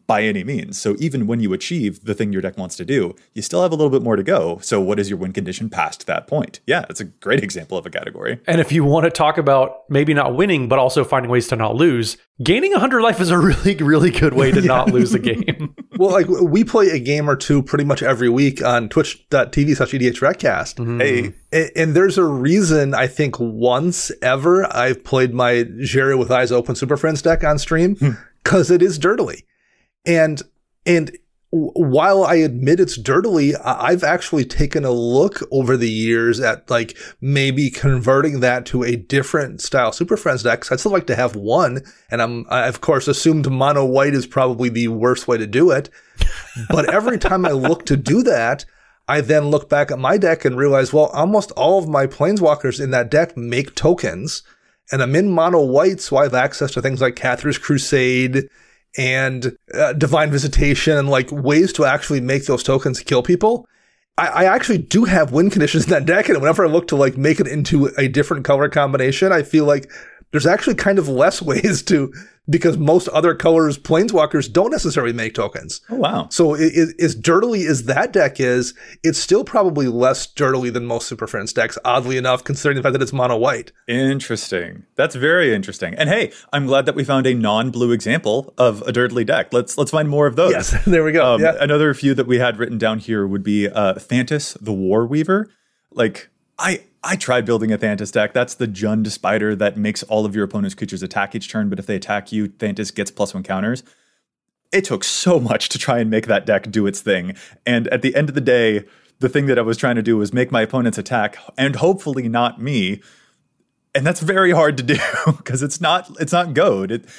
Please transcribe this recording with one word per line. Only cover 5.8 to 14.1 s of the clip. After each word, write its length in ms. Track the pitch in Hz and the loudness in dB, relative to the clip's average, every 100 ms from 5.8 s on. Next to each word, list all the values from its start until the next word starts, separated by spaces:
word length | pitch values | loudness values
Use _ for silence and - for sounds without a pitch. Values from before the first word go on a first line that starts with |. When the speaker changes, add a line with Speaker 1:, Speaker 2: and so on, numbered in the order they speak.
| 78 - - | -6 -6 -8
Speaker 1:
that 200 | 82 - | -6 -4
point? 320 | 151 - - - | -6 -6 -8 -4
Yeah, 140 | 143 | -2
that's 180 | - - | -4 -12
a 60 | 92 | -14
great 360 | - 98 120 | -10 -2 -2
example 340 | 208 90 78 92 | -2 -8 -10 -10
of 80 | 82 | -8
a 40 | |
category. 500 | - - - - 127 - | -10 -10 -8 -8 -6 -2
Speaker 2:
And 120 | 165 | -2
if 120 | - | 0
you 120 | 160 | 0
wanna 260 | 143 156 165 | 2 2 2
talk 280 | 165 156 156 | 2 0 2
about 520 | 143 135 135 - - | 2 4 2 -4 -2
maybe 240 | 143 151 | 0 2
not 220 | 147 131 127 | 2 0 0
winning, 320 | 202 160 123 | 0 0 0
but 100 | 135 | 2
also 260 | 127 143 127 | 2 2 0
finding 260 | 135 123 | 0 0
ways 160 | 123 - | 0 0
to 80 | 120 | -2
not 200 | 110 113 | -2 2
lose, 420 | 165 120 110 - _ - | 2 2 -2 -6 _ -6
gaining 300 | 127 214 381 | 0 2 2
a 60 | 392 | 2
hundred 220 | 254 247 | 2 2
life 180 | 226 185 | 2 2
is 120 | 180 | 2
a 60 | 175 | 4
really, 360 | 180 131 196 175 | 4 4 2 0
really 360 | 147 156 175 | 4 4 4